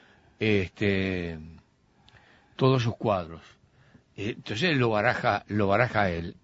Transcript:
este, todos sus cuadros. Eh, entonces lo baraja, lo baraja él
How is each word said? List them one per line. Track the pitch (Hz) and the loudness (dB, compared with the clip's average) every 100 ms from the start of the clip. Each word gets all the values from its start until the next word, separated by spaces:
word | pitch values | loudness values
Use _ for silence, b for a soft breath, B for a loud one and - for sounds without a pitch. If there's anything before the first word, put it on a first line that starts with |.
| b b b _ | b b b _
este, | 110 101 90 - 104 98 95 92 85 80 78 78 - _ _ _ b b b b b - | 2 2 0 -2 0 0 0 -2 -6 -8 -14 -20 -20 _ _ _ b b b b b 0
todos | 135 131 | 2 4
sus | 117 - | 0 -2
cuadros. | 117 98 82 82 - - _ b b b _ - | 0 -2 -2 -12 -20 -20 _ b b b _ -10
Eh, | 104 - | -10 -8
entonces | - 107 180 147 | -10 -4 0 2
lo | 123 | 2
baraja, | 107 107 117 123 101 - | 2 2 0 0 -2 -2
lo | 104 98 | 0 2
baraja | 101 123 110 101 | 4 2 2 0
él | 85 85 - | -2 -6 -12